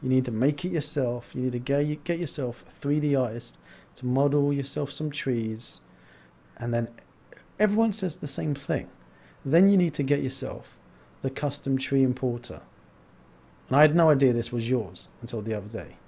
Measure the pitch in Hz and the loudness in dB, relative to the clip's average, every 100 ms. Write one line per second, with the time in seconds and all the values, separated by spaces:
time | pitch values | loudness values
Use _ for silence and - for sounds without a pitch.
0 | 131 131 123 110 131 151 180 180 143 - | 2 2 2 2 0 0 -4 -4 -2 -2
1 | 127 120 - 131 127 123 127 139 147 151 | -2 -2 -8 -4 -2 -4 -2 0 0 -4
2 | - 170 170 - 127 123 - - 143 147 | -4 -4 -2 -4 -6 -8 -16 -8 -2 0
3 | 147 139 123 117 - - - - - - | 2 2 0 -4 -10 -18 -20 -20 -20 -8
4 | 127 127 143 143 143 143 135 - 143 - | -2 2 2 4 2 0 -2 -4 -4 -4
5 | 156 139 - 120 110 110 - - - - | -6 -4 -2 -2 -2 -6 -8 -10 -14 -20
6 | - - - _ _ - 120 117 113 - | -20 -20 -20 _ _ -8 -2 0 -2 -8
7 | - _ _ - - - 208 208 226 196 | -20 _ _ -20 -20 0 0 2 0 0
8 | 185 - 151 - 160 139 - 156 - - | -4 -4 -6 -4 -2 -4 -2 -4 -4 -18
9 | - - - _ 139 156 196 202 175 151 | -20 -20 -20 _ 2 4 6 6 2 0
10 | 135 143 135 - 127 - - - - - | 0 0 0 -4 -6 -8 -12 -20 -20 -20
11 | - - 135 131 147 - - 135 - 139 | -20 -8 -6 -4 -4 -4 -2 -2 0 2
12 | 135 123 131 120 - - - - - _ | 2 2 -2 -4 -8 -14 -16 -20 -20 _
13 | - - - - - - - 131 151 160 | -20 -20 -20 -20 -20 -20 0 6 6 6
14 | 160 143 135 117 113 120 113 127 98 92 | 6 6 4 4 0 -4 -2 -2 -2 -8
15 | - - 117 117 104 107 101 110 76 - | -12 -12 -8 -6 -4 -6 -6 -10 -10 -16